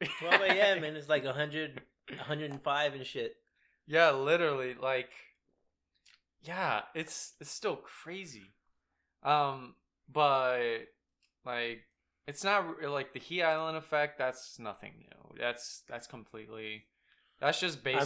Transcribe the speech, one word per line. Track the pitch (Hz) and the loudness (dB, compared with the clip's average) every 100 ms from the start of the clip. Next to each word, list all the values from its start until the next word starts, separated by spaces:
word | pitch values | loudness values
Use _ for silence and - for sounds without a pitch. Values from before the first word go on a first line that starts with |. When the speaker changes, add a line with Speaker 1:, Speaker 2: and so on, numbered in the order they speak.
Speaker 1:
<laughs> | 160 - | -8 -4
Speaker 2:
twelve | 165 214 | 2 4
A | 190 | 6
M | 185 202 185 | 6 6 4
and | 151 156 | -2 -6
it's, | 143 | 2
like, | 147 | 2
a | 135 | 2
hundred, | 131 151 151 151 135 - _ - | -2 -2 -2 -6 -8 -18 _ -14
a | 147 | -10
hundred | 131 151 151 | -6 -4 -4
and | 139 | -4
five | 151 143 147 135 | 0 2 0 -2
and | 127 | -8
shit. | 135 113 - _ _ _ _ - | -6 -6 -8 _ _ _ _ 0
Speaker 1:
Yeah, | 156 165 | 6 8
literally, | 135 139 175 165 135 127 | 6 4 4 4 2 -2
like, | 123 131 131 - - - _ _ _ _ _ _ _ _ _ _ _ | -2 0 0 -2 -12 -20 _ _ _ _ _ _ _ _ _ _ _
yeah, | 147 180 170 107 - 160 | -8 -2 0 0 -2 -6
it's, | 160 - - - | -6 -6 -10 -12
it's | 147 | -12
still | - 214 156 | -4 -4 -4
crazy. | - - 160 190 175 117 98 _ _ _ _ _ _ _ | -8 -16 -12 -12 -12 -16 -20 _ _ _ _ _ _ _
Um, | 139 147 143 135 127 - _ _ - | 2 4 2 -2 -10 -18 _ _ -4
but, | 151 147 135 127 123 120 113 - _ _ _ _ _ 123 | 4 6 6 4 2 0 -2 -6 _ _ _ _ _ -6
like, | 120 120 113 104 _ _ _ - | -4 -4 -6 -14 _ _ _ -12
it's | 139 | -4
not | 190 202 165 160 | 0 2 0 -4
r-, | 147 | -4
like, | 143 135 | -4 -4
the | 127 | -10
heat | - 175 | -8 0
island | 165 156 160 160 | 2 2 -2 -6
effect. | 151 151 151 147 | -2 0 0 0
That's | 131 127 - - | -4 -4 -10 -12
nothing | 110 - 104 - | -10 -10 -14 -18
new. | - - - 120 | -20 -20 -16 -6
That's, | 120 120 - - - | -4 -4 -8 -14 -12
that's | 120 - | -12 -12
completely, | 123 107 113 110 110 110 107 - _ _ _ _ - | -14 -14 -16 -14 -12 -10 -12 -16 _ _ _ _ -2
that's | 143 160 | 0 0
just | 180 143 | -2 -2
basic. | 135 131 | 0 2